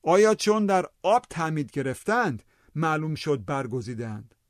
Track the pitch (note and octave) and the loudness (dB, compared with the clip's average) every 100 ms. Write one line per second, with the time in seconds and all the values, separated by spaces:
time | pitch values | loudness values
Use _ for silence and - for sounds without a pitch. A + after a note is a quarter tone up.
0 | E3+ F#3 G#3+ G#3+ G#3 G#3+ G3+ F#3 - _ | 4 6 6 4 2 2 2 2 0 _
1 | F3+ A#3+ - E3 D#3+ D#3 B2+ C#3+ C3 B2 | 2 2 0 -6 -4 -4 -4 -4 -4 -4
2 | - A#3 G#3+ A2+ _ _ _ D3+ D#3+ D#3 | -2 0 0 -4 _ _ _ -4 -2 0
3 | D#3 D3+ D#3 C#3+ G2+ C#3 B2+ B2+ A2+ A2+ | -2 -6 -2 -2 -2 -6 -4 -6 -6 -8
4 | A2+ G#2+ A2+ _ | -8 -10 -14 _